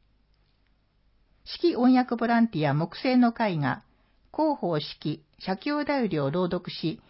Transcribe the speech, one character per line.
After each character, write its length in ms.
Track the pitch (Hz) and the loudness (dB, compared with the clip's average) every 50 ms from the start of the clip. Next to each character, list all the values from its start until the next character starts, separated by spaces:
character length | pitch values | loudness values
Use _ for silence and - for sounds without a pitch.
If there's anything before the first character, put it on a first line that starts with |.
| _ _ _ _ _ _ _ _ _ _ _ _ _ _ _ _ _ _ _ _ _ _ _ _ _ _ _ _ - | _ _ _ _ _ _ _ _ _ _ _ _ _ _ _ _ _ _ _ _ _ _ _ _ _ _ _ _ -18
市 320 | - - - - 339 - | -16 -6 -2 0 0 2
音 180 | - 247 254 254 | 4 4 4 4
楽 240 | 254 254 254 240 | 4 2 0 -2
ボ 100 | 226 233 | -2 0
ラ 120 | 226 233 233 | 2 2 4
ン 80 | 233 | 2
テ 120 | 226 - 156 | 2 2 0
ィ 100 | 151 143 | 0 0
ア 40 | 135 | 0
木 240 | 147 165 175 - | 0 -2 -4 -4
製 180 | - - 254 254 | -4 0 2 4
の 160 | 254 247 233 | 4 4 4
会 260 | 233 - 233 208 180 | 2 0 -2 -2 0
が、 260 | 156 143 127 127 - - _ _ _ _ _ _ _ _ _ - | -2 -2 -2 -4 -4 -8 _ _ _ _ _ _ _ _ _ -4
広 260 | - 311 311 277 - | -2 0 0 0 -2
報 200 | - 175 170 151 | -2 -2 -2 -2
式 440 | 147 - - - - 147 156 - _ _ _ - | -4 -6 -10 -8 -8 -8 -8 -8 _ _ _ -10
写 180 | - - 190 | -8 -6 -6
経 280 | - - 285 294 294 294 | -4 -4 -4 -4 -2 -2
だ 120 | 294 285 | -2 -2
よ 100 | 277 240 | -2 -2
り 120 | 196 165 151 | -2 -2 -2
を 120 | 143 139 | -2 -2
朗 180 | 147 180 185 175 | -2 -2 -2 -2
読 220 | 180 175 - 175 | -4 -4 -6 -10
し、 300 | - - - 160 156 - _ | -8 -6 -6 -6 -6 -8 _